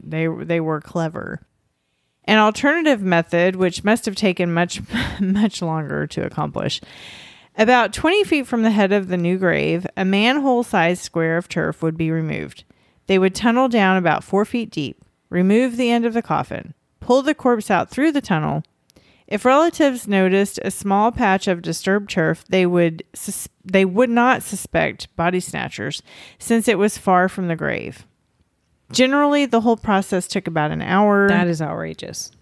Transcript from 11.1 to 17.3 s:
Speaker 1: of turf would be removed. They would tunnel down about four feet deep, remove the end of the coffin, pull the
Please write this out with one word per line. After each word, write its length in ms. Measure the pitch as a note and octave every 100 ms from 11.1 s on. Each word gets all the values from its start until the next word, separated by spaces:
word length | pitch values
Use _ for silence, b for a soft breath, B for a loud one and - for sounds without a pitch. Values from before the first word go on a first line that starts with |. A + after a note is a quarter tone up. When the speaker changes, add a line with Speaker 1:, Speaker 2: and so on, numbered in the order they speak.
| E3+ D#3+ E3
Speaker 1:
of 120 | -
turf 340 | F3 D#3+ D#3+
would 140 | D#3+ D#3+
be 120 | D#3+
removed. 540 | E3 D#3+ D3+ D2+ - - b b b -
They 120 | F#3+
would 160 | F#3
tunnel 340 | F#3 A#3 A#3 C4
down 280 | A#3 F#3+ F#3+
about 260 | E3+ D3+
four 200 | - F#3+ G#3+
feet 240 | A#3+ A3
deep, 320 | - C3 - _ _ _
remove 480 | F3+ F#3 G#3+ B3+ A#3
the 140 | B3
end 160 | A#3+ A#3
of 80 |
the 80 | A#3
coffin, 500 | - D3 D3 - - - _ _
pull 200 | - B3+
the 120 | C#4